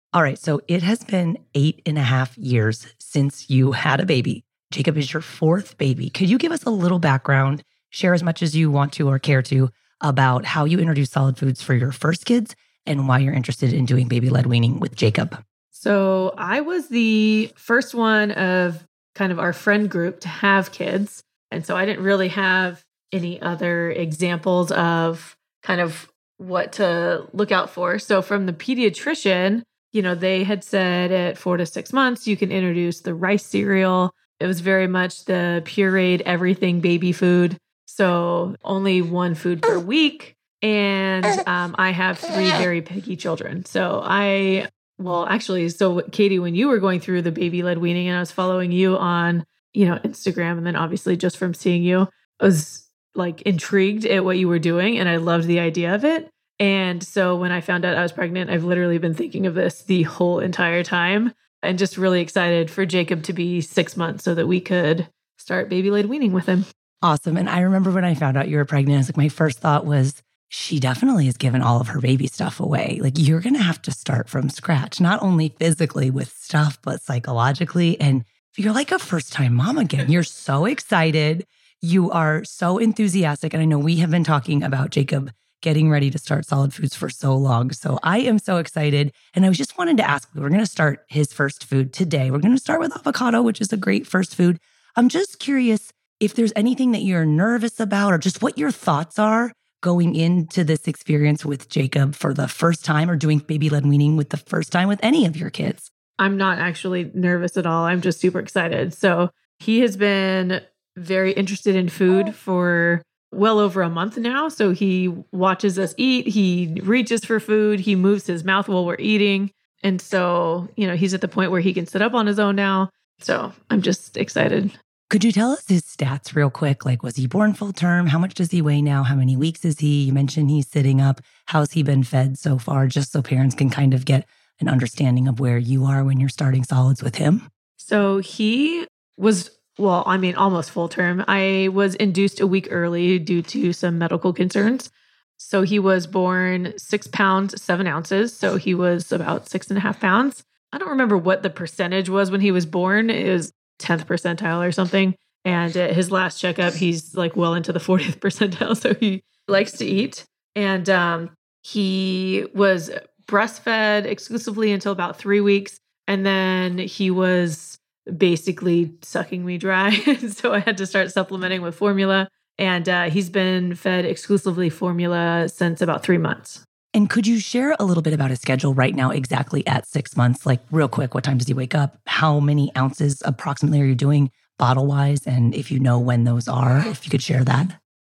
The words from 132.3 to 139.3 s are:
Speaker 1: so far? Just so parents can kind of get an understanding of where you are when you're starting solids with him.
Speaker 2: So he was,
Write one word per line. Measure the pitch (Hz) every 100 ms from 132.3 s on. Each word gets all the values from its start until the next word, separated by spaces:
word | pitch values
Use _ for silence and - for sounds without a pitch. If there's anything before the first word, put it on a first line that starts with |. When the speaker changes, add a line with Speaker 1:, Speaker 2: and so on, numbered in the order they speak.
| 135
Speaker 1:
so | 151 131
far? | - 139 135
Just | 143 139
so | 151
parents | 123 131 135 -
can | 135
kind | - 139
of | 131
get | 131 135 - _ _ -
an | -
understanding | 131 123 - 135 123 131
of | 117
where | 127 120
you | 120 135
are | 135 135
when | 135 135
you're | 135
starting | - 139 131
solids | 123 131 127 135
with | - -
him. | 147 202 - _ _ _
Speaker 2:
So | - 214 196 196
he | 190 - 214 240 302 339 339 _ _ -
was, | 208